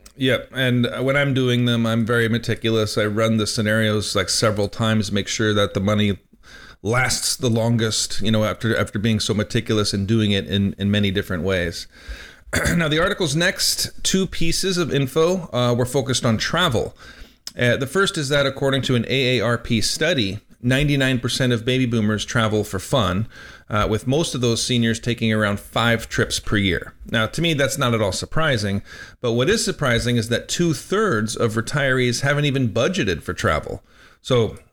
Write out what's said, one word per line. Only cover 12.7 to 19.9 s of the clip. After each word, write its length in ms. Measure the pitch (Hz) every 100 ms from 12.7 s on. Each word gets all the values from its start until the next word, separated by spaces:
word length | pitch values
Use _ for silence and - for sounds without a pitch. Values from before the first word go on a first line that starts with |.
| 170
Now, 120 | 160
the 100 | 156
article's 380 | 185 196 170 147
next 640 | 175 202 - - - -
two 240 | - 190 190
pieces 500 | - 160 - 190 175
of 160 | 160
info, 560 | 139 135 160 160 185 160
uh, 200 | 120 123
were 140 | 120 123
focused 380 | 143 123 123
on 120 | 127 110
travel. 600 | - 160 180 110 - - - - - _ - -
Uh, 200 | 123 113
the 100 | 127
first 320 | 190 196 165
is 100 | 135
that 140 | 147
according 380 | 135 131 139 135
to 140 | 123 123
an 80 | 107
A 300 | 131 127 127
A 60 |
R 120 | 107 117
P 220 | - 117
study, 600 | -